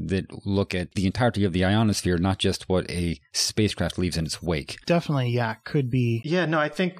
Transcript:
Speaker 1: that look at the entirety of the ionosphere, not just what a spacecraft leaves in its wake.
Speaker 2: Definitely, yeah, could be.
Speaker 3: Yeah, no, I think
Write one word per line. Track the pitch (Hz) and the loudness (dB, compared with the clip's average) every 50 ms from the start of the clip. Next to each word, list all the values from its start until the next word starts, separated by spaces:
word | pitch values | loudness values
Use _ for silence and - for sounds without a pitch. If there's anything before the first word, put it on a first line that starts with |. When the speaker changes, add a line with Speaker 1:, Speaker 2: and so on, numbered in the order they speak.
| 85 | -4
Speaker 1:
that | 82 95 95 - - - - - | -2 -2 -2 -2 -4 -10 -8 -4
look | 101 98 101 95 - - | 0 0 0 0 0 -2
at | 90 87 - - | -4 -4 -4 -2
the | 104 90 | 0 0
entirety | 98 - - 127 117 - 98 101 | 0 2 2 2 2 2 2 0
of | 92 80 | 2 2
the | 92 92 | 2 2
ionosphere, | 92 104 110 113 104 98 - - 90 90 | 4 4 4 4 2 2 0 0 0 2
not | 82 90 95 92 - | 2 2 2 0 2
just | - 95 90 - - | 0 0 0 -2 -2
what | - 92 90 - - | 0 0 0 0 -2
a | 82 87 87 85 80 - _ _ | -4 -2 -2 -2 -4 -4 _ _
spacecraft | - - - - - 110 107 98 - - 90 80 - 90 | -4 -4 -4 -2 0 2 2 2 2 0 -4 -2 -2 -2
leaves | 92 90 78 | -2 0 0
in | 82 80 | -2 -2
its | 73 - - | -4 -4 -6
wake. | 90 82 82 71 67 - - - - | -2 -2 -2 -2 -2 -6 -12 -8 -2
Speaker 2:
Definitely, | - 170 170 - - 147 135 123 120 | 0 0 0 0 0 -2 0 0 0
yeah, | 120 120 117 110 110 - - | 0 0 -2 -2 -4 -8 -8
could | - - 147 131 117 | -4 -2 -2 0 0
be. | 131 127 120 117 117 117 120 | 0 0 2 2 0 0 -2
Speaker 3:
Yeah, | 147 175 185 165 | 0 0 0 0
no, | 151 165 156 | 2 2 0
I | 151 | 0
think | 147 - - 185 175 180 | 0 0 0 -2 -2 -2